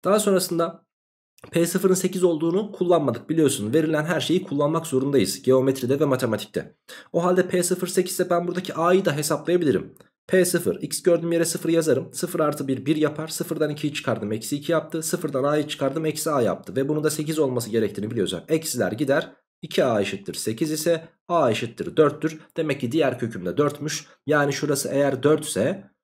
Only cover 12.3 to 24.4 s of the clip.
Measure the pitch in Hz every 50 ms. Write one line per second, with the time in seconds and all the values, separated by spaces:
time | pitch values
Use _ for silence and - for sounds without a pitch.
12.3 | - 160 156 151 - - - 135 135 - - 147 160 151 151 147 151 - 156 160
13.3 | - - 185 - 165 151 156 151 151 147 - 147 147 - - - 117 - 104 104
14.3 | 110 107 - - 143 143 143 - 170 156 156 156 - 165 156 - - 170 - 151
15.3 | 135 131 135 143 151 151 147 147 - - 143 135 135 160 160 160 151 - - 160
16.3 | 147 135 117 98 85 - - - 90 127 135 139 151 151 151 156 151 151 151 151
17.3 | 156 151 151 131 127 120 101 104 107 113 110 98 101 - 101 107 117 117 95 90
18.3 | 92 85 - - 160 156 160 - - 123 101 90 107 120 151 131 135 160 - -
19.3 | - _ _ _ _ _ - - - - 156 131 113 104 101 101 - - - -
20.3 | 82 - - 110 110 - 165 151 156 151 156 170 170 160 160 - _ _ _ -
21.3 | 175 170 147 120 113 - 123 113 - - - - - - 156 143 151 151 - 160
22.3 | 160 - - _ _ - 160 156 139 - 127 117 113 160 151 131 120 117 120 110
23.3 | - 101 87 90 - 104 147 143 143 - 143 156 - - - - - _ _ 139
24.3 | 147 147